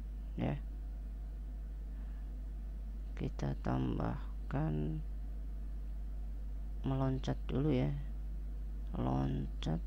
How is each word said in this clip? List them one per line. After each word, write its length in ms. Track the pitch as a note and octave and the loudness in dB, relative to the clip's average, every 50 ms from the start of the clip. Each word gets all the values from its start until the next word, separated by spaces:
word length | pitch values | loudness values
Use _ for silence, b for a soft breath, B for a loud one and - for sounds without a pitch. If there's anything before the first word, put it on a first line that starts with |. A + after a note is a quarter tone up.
| - - - - - - - - | -4 -4 -4 -4 -4 -4 -2 0
ya. 160 | - C3+ C#3+ C#3+ - - - - - - - - - - - - - - - - - - - - - - - - - - B B B B B B B B B B - - - - - - - - - - - - - - - - | 0 0 0 0 -2 -4 -4 -4 -4 -4 -4 -4 -4 -4 -4 -4 -6 -6 -6 -6 -6 -6 -4 -4 -4 -4 -6 -4 -4 -4 B B B B B B B B B B -4 -4 -4 -4 -4 -4 -4 -4 -4 -4 -4 -4 -4 -4 -2 0
Kita 400 | - C3+ - - C#3+ C#3 C3+ - | 0 0 0 0 0 0 2 2
tambahkan 1400 | - A#2+ B2 - C3 B2 - - A#2 A#2 - - - - - - - - - C#3 D3 D#3 D#3 D3+ D3+ D3+ D#3 D#3 - - - - - - - - - - - - - - - - - - - - - - - - - - - - - - - - - - - - - C3+ | 2 2 4 4 4 4 4 2 2 2 0 0 -2 -4 -4 -4 -2 0 2 2 2 4 2 2 2 2 0 0 -2 -2 -4 -4 -4 -4 -4 -4 -4 -4 -4 -4 -2 -2 -2 -2 -2 -2 -2 -2 -2 -2 -2 -2 -2 -2 -2 -2 -2 -2 -2 -2 -2 -2 -2 -2 0 2
meloncat 480 | C3+ C3+ C3+ C3+ C3 C3+ - C3 C3 - - | 4 4 4 4 4 4 2 2 0 0 0
dulu 320 | - - B2 C#3+ D#3 C3+ | 2 4 4 6 6 6
ya. 160 | B2+ C3+ D3 C#3+ C#3+ - - - - - - - - - - - - - - - - - - - | 6 6 4 4 2 0 -2 -2 -2 -2 -2 -2 -2 -2 -2 -2 -2 -2 -2 -2 -2 -2 -2 0
Loncat, 880 | A#2+ A#2+ B2+ C3 C3+ C3+ F#2+ - - - - - - - - - - - | 2 2 4 4 4 4 2 2 2 0 0 -2 0 0 2 2 2 0